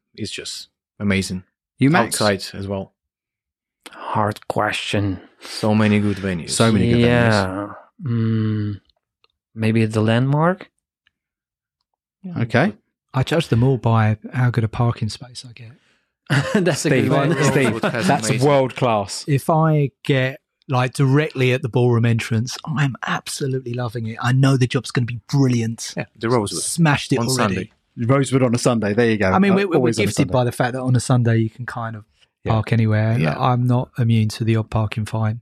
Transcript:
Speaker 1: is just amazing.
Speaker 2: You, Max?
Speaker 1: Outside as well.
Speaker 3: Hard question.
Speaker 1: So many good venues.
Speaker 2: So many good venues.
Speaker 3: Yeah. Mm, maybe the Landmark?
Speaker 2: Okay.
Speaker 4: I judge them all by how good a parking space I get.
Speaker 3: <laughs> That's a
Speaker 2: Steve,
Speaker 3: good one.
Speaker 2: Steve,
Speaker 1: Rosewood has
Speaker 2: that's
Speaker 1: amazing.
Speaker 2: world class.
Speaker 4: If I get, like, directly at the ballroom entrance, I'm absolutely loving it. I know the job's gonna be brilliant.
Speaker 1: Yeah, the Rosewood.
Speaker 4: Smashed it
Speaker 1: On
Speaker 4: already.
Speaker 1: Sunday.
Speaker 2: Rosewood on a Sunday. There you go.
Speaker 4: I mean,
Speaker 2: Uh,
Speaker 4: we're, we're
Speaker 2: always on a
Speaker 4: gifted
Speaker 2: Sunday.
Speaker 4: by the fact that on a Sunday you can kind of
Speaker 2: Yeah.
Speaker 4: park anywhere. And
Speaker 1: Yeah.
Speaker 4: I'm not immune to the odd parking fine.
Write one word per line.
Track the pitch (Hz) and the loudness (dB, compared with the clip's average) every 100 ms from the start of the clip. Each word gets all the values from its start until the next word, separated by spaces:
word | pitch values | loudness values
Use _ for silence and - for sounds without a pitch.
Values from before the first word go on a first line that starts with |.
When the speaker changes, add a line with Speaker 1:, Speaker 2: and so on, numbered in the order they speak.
| _ | _
Speaker 1:
is | - 104 | -12 -12
just | - - - - _ _ - | -10 -12 -14 -16 _ _ -6
amazing. | 101 95 92 92 - _ _ - | -2 0 -2 -6 -12 _ _ 0
Speaker 2:
You, | 131 | 2
Max? | 165 113 - | 2 0 0
Speaker 1:
Outside | 107 98 - 98 | 0 0 -4 -10
as | 98 | -8
well. | 98 - _ _ _ _ _ _ _ _ _ - | -8 -8 _ _ _ _ _ _ _ _ _ -20
Speaker 3:
Hard | - - 107 104 - - | -16 -6 -2 -2 -4 -8
question. | - 104 - - 107 101 95 - _ | -4 -2 -4 -4 -4 -4 -6 -12 _
Speaker 1:
So | - - 110 | -16 -6 0
many | 107 107 104 | 2 2 2
good | 104 95 | 0 -2
venues. | 98 87 - | -4 -4 -4
Speaker 2:
So | - 113 | 0 2
many | 104 117 | 4 2
good | 120 | 2
venues. | 120 | 4
Speaker 3:
Yeah. | 120 117 107 95 95 104 - - - | 4 4 2 0 -4 -10 -12 -20 -12
Mm, | 147 117 113 110 110 107 104 101 _ _ _ _ _ _ _ | -6 -2 0 0 0 -2 -4 -8 _ _ _ _ _ _ _
maybe | 113 110 113 110 | -4 0 2 2
the | 110 | 2
Landmark? | 107 113 135 147 170 196 - _ _ _ _ _ _ _ _ _ _ _ _ _ _ _ 185 170 | 2 2 2 2 0 -2 -8 _ _ _ _ _ _ _ _ _ _ _ _ _ _ _ -10 -6
Speaker 2:
Okay. | 117 117 196 - _ _ _ | -2 0 0 -2 _ _ _
Speaker 4:
I | 131 | -4
judge | - 160 - | -2 -2 0
them | 117 | 2
all | 131 131 | 2 2
by | 117 113 107 107 - | 2 2 2 0 -4
how | 127 123 | -2 0
good | 117 | 0
a | 110 | -2
parking | - 120 - 107 | -2 -2 -2 -6
space | - - 120 123 | -8 -16 -18 -20
I | |
get. | - 113 - _ _ _ _ - | -20 -20 -20 _ _ _ _ -2
Speaker 3:
<laughs> | 139 523 440 | -2 0 0
That's | 175 147 | 2 0
a | 160 | 2
Speaker 2:
Steve, | 131 110 | 2 2
Speaker 3:
good | |
one. | 156 139 - | 2 2 2
Speaker 2:
Steve, | 147 151 123 | 2 2 2
Speaker 1:
Rosewood | 110 196 | 0 -2
has | 120 101 | -2 0
Speaker 2:
that's | 139 110 | 0 0
Speaker 1:
amazing. | 127 143 | 2 4
Speaker 2:
world | 143 127 | 4 2
class. | - 127 107 95 - - | 0 0 0 -2 -6 -2
Speaker 4:
If | 139 - | -2 2
I | 160 160 151 139 - | 2 4 2 0 -4
get, | - 135 131 143 _ _ - | -2 0 0 -6 _ _ -4
like, | 127 127 | 0 0
directly | - 135 143 156 131 127 | 2 2 4 2 0 0
at | 131 | 0
the | 117 | 0
ballroom | 127 120 117 | 2 4 4
entrance, | 117 117 - 113 123 - | 4 0 0 -2 -2 -8
I'm | - 156 139 113 - | -6 -2 -2 -2 -6
absolutely | 170 - - 139 131 123 | -6 -8 -8 -4 -6 -6
loving | 123 123 120 110 | -6 -6 -6 -8
it. | 113 | -4
I | 120 | 0
know | 131 139 135 | 4 4 4
the | 123 | 2
job's | 131 - | -2 -4
gonna | - 117 | -4 -4
be | 120 - | -6 -4
brilliant. | 139 135 120 113 113 - - | 0 2 2 -2 -6 -10 -10
Speaker 1:
Yeah, | - 110 | -12 -6
the | 113 | -2
Rosewood. | 123 101 85 | 0 0 -6
Speaker 4:
Smashed | - - 160 135 - | -6 0 2 2 0
it | 127 | -2
Speaker 1:
On | 117 | 0
Speaker 4:
already. | 127 107 | 0 0
Speaker 1:
Sunday. | 92 90 _ _ - 117 | -2 -8 _ _ -6 0
Speaker 2:
Rosewood | 139 135 131 | 2 2 2
on | 127 | 2
a | 120 | 2
Sunday. | 135 117 104 | 2 0 0
There | 104 117 | 2 2
you | 110 | 2
go. | 95 | 2
Speaker 4:
I | 190 | 2
mean, | 196 | 4
Speaker 2:
Uh, | 190 | 2
Speaker 4:
we're, | 196 | 2
we're | 160 | 2
Speaker 2:
always | 120 110 | 2 0
on | |
a | 101 | 0
Speaker 4:
gifted | - | 0
Speaker 2:
Sunday. | 139 | 0
Speaker 4:
by | 127 | 2
the | 123 | 0
fact | - 123 | 0 -2
that | 127 | -2
on | 127 123 | 0 0
a | |
Sunday | - 123 113 113 | 2 2 4 2
you | 110 | 0
can | - | -4
kind | 117 120 113 | -12 -8 -10
of | 110 - _ _ _ | -12 -18 _ _ _
Speaker 2:
Yeah. | 117 | -2
Speaker 4:
park | 113 - | 0 2
anywhere. | 117 110 107 110 | 2 2 2 2
And | 113 | 0
Speaker 1:
Yeah. | - - | 0 0
Speaker 4:
I'm | 131 123 123 | 0 0 2
not | 123 - - | 0 -2 -2
immune | 117 113 107 | 2 2 2
to | - | -2
the | 113 110 | 0 0
odd | 107 | 0
parking | 113 107 - 110 | -2 -2 -4 -6
fine. | 110 110 113 | -4 -4 -4